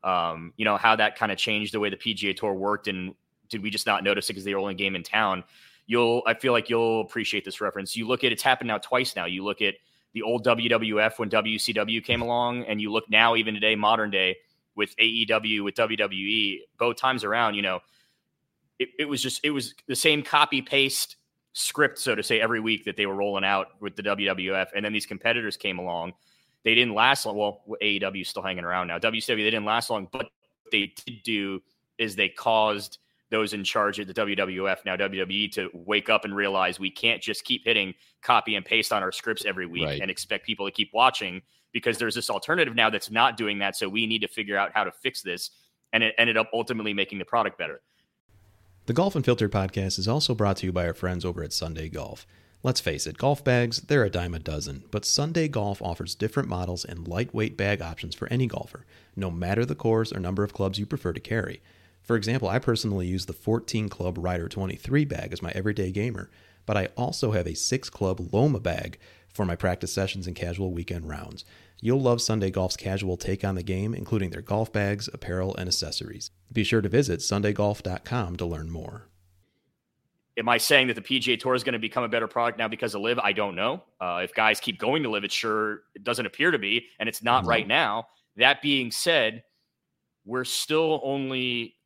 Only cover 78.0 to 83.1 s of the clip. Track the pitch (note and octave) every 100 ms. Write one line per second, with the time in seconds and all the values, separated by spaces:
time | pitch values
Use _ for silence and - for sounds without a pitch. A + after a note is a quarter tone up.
78 | - B2 F#2 F2 F2 D#2+ D#2+ E2+ - -
79 | - _ _ _ _ _ _ _ _ _
80 | _ _ _ - A2+ A#2 - C#3 B2+ A2
81 | G2 C3+ A#2+ A#2 C3 B2+ A#2 A#2+ A2 B2+
82 | A#2 A#2 A2 - A#2+ A2+ A2+ A2 A#2 G2+
83 | G#2+